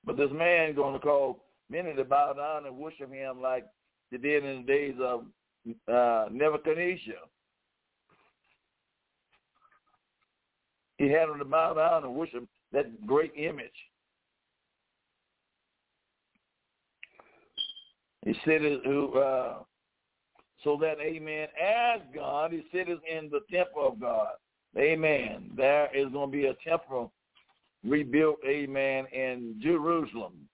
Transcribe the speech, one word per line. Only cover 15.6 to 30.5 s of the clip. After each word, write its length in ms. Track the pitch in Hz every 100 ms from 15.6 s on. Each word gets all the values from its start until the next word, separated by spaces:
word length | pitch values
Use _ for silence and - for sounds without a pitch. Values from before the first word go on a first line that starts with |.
| _ _ _ _ _ _ _ _ _ _ _ _ _ _ - _ - _ _ - - - _ _ _ _
He 140 | 104 - 156
said, 180 | 160
it, 220 | 151 139 127
who, 340 | 143 143 123
uh, 440 | 135 131 123 120 - _ _ _ _ _ _ _ _ _
so 140 | 147 147
that, 240 | 160 151
amen, 480 | 151 160 156 156 156 -
as 420 | 185 226 240 233 139
God, 380 | 151 139 143 160
he 80 | 165 147
sitteth 320 | 180 175 170 160
in 240 | 160 151
the 100 | 143 -
temple 380 | 175 180 151 139
of 120 | 117
God. 380 | 123 113 107 - _ _ _ -
Amen. 760 | 143 160 156 147 117 104 95 -
There 360 | 131 147 147
is 140 | 139 135
gonna 180 | 139 139
be 140 | 143 135
a 80 | 131
temple 480 | 160 165 - 131 117 _ _ _ _ _ _ _
rebuilt, 560 | 107 151 135 139 156 147 131
amen, 600 | 147 139 139 135 135 131
in 520 | 131 131 127 117 107
Jerusalem. 880 | 139 170 151 170 143 107 95 87 71